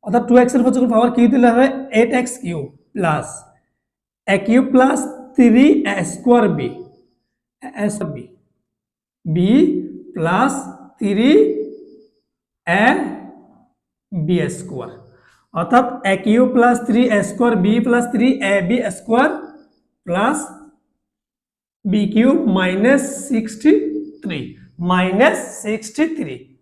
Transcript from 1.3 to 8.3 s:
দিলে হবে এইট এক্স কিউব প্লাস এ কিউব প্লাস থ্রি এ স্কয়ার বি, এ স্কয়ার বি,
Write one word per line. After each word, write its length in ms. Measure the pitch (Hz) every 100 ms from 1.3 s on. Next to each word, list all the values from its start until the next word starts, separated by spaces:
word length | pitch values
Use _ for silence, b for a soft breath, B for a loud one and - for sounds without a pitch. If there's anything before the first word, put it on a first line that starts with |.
দিলে 140 | 277 240
হবে 160 | 233 269 - - 220
এইট 120 | 240 262
এক্স 140 | 247 -
কিউব 220 | 175 170 135 _ _ 220
প্লাস 320 | 175 151 - - - _ _ _ _ _ _ _ -
এ 80 | 190 -
কিউব 200 | 240 -
প্লাস 260 | 254 269 302 - - - -
থ্রি 300 | 240 233 285 - 202
এ 20 | 196 175
স্কয়ার 300 | - 247 240 208 151
বি, 120 | 123 - - _ _ _ _ _ _ _ - -
এ 20 | 208 -
স্কয়ার 140 | 180 131
বি, 80 | 120